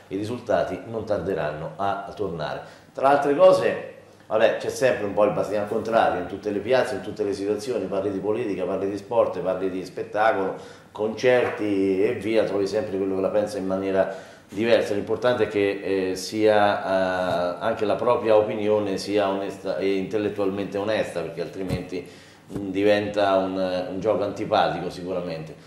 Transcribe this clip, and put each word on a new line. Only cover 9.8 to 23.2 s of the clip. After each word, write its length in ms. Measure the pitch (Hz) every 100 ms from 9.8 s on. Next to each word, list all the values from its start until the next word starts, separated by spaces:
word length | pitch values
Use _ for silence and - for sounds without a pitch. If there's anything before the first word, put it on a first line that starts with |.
spettacolo, 960 | 85 113 - 104 110 98 92 - - - -
concerti 1120 | - 110 107 127 123 120 - 107 98 95 92
e 80 | 110 117
via, 280 | 104 110
trovi 220 | 92 101 95
sempre 320 | 107 101 95
quello 160 | 98
che 80 | 95
la 80 | 95
pensa 260 | 104 101 98
in 100 | 95
maniera 480 | 95 98 95 92 - - - -
diversa. 460 | 95 117 107 -
L'importante 520 | 101 101 107 123 123
è 40 | 104
che, 640 | 104 101 98 90 98 92
eh, 60 | 92
sia, 680 | - 110 107 104 101 95
eh, 720 | 92 95 92 92 90 85 87 -
anche 260 | 110 110 104
la 80 |
propria 420 | 95 117 113 110 107
opinione 600 | 107 110 104 104 98 95
sia 280 | 98 104 98
onesta 480 | 98 98 - 95 87
e 180 | 98 98
intellettualmente 800 | 90 107 104 101 95 101 92 98
onesta, 460 | 104 107 - 85
perché 180 | 82 82
altrimenti, 640 | 78 95 90 92 - 92 -
mm, 640 | - - - - 98 98
diventa 680 | 95 104 104 104 104